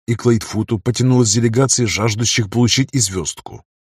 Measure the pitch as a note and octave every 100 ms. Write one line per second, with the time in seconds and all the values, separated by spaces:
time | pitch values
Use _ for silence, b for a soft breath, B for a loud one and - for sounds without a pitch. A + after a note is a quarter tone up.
0 | - A2 B2 A2+ - G#2+ A2 A2 B2 A2+
1 | B2+ B2+ A2+ A#2+ A#2 A#2+ C3+ - A2 G2+
2 | A2+ G#2 A2+ - G2+ A#2 A#2+ C3 C3 C3+
3 | F#2 F#2 D#2 - - - _ _